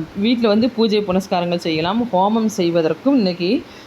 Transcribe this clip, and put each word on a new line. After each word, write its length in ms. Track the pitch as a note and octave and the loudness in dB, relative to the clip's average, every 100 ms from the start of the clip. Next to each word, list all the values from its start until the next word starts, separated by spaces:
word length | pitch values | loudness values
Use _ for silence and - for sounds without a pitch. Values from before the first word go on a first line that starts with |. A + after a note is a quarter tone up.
| D#3+ G3 | -4 -4
வீட்ல 300 | G#3+ B3 A3+ | 0 2 2
வந்து 220 | G#3 A#3+ | 2 2
பூஜை 340 | A3 A3+ G#3 G3+ | 0 0 0 0
புனஸ்காரங்கள் 500 | F#3 F#3+ F3+ F3 F3 | -2 0 -2 -2 -2
செய்யலாம். 520 | F3 D#3 E3 A3 A#3+ | -2 -2 0 -2 0
ஹோமம் 320 | F3+ G3 A3+ A3 | 0 2 2 0
செய்வதற்கும் 720 | G3+ F3 E3+ D#3+ D#3+ C4 C#4 | 0 0 2 0 0 0 2
இன்னைக்கு 460 | F#3+ F3 F3 C#4 - - | 2 0 -2 -2 -4 -18